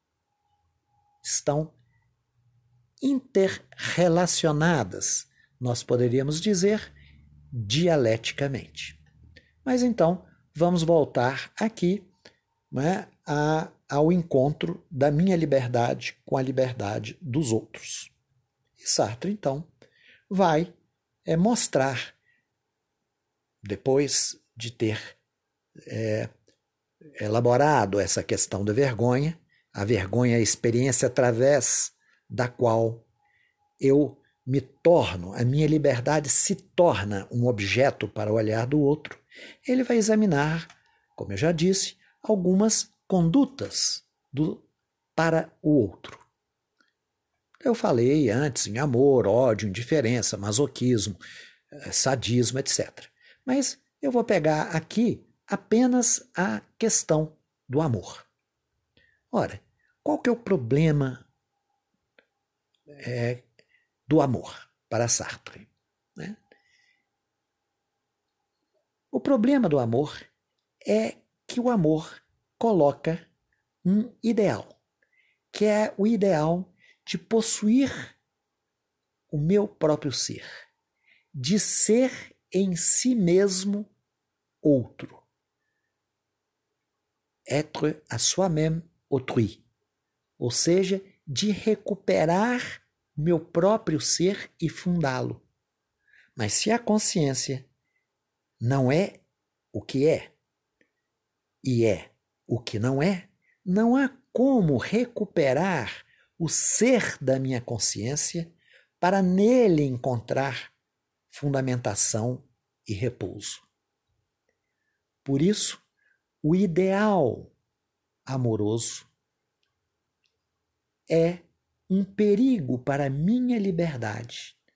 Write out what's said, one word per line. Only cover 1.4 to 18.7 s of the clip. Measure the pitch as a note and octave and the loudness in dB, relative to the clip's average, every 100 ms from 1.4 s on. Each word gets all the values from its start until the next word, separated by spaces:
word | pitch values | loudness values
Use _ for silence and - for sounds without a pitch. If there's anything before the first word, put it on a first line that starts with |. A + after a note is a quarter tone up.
| - D3 D#3 _ _ _ _ _ _ _ _ _ _ _ _ _ | -2 -2 -4 _ _ _ _ _ _ _ _ _ _ _ _ _
interrelacionadas, | C4+ C4+ - G3 F#3+ - - - - - F3 E3 F3+ - E3 D3 E3 D#3 G2 - - - - _ _ _ | -2 -2 0 0 0 -2 -12 -12 -4 2 4 4 2 2 2 2 2 2 0 -4 -4 -4 -6 _ _ _
nós | B2 A#2+ | -4 -4
poderíamos | - B2 B2 B2+ C3+ D#3 | 0 0 2 0 -2 -2
dizer, | G#3+ F#3+ G3+ G#3+ - - - - _ - - | 0 2 2 0 -4 -18 -20 -20 _ -20 -12
dialeticamente. | B2 G2+ C3+ F3 D#3 A2+ A2+ - - C#3 B2 - - - - _ _ - - _ _ | -10 -2 0 2 4 2 0 -4 -6 -4 -6 -10 -16 -16 -18 _ _ -20 -20 _ _
Mas | - B3+ | -2 0
então, | B3 A3+ E3 F#3 - _ _ | 0 2 2 0 -6 _ _
vamos | C#3+ F3 F3+ | -2 0 2
voltar | D#3+ E3 C3+ C3 B2 C#3 - - | 4 4 4 0 0 -2 -10 -6
aqui, | A3 - F3 G3+ - _ - _ _ _ _ | -6 -2 -2 -2 -6 _ -20 _ _ _ _
né, | C3 D3 G3 - _ - | -4 -2 -2 -6 _ -6
a, | D3 D3+ D#3 - - - | -2 0 0 -4 -14 -4
ao | C#3+ D#3 | 0 2
encontro | F3+ E3 C3+ C#3 D3+ E3 - _ | 2 0 0 0 -2 -6 -8 _
da | C3 C#3+ | 0 2
minha | D3 F#3+ F3 | 2 2 2
liberdade | D#3 C3+ B2 B2 A#2+ C3 - - | 2 0 0 0 0 -2 -8 -14
com | - C3+ | -6 -4
a | |
liberdade | C3 C3 B2+ A#2 G2+ A2 G#2+ - | -2 -2 -2 -4 -6 -6 -10 -12
dos | D#3 B2 B2+ | -6 -4 -2
outros. | A2 - - - - - _ _ _ _ _ _ | -2 -4 -14 -14 -14 -14 _ _ _ _ _ _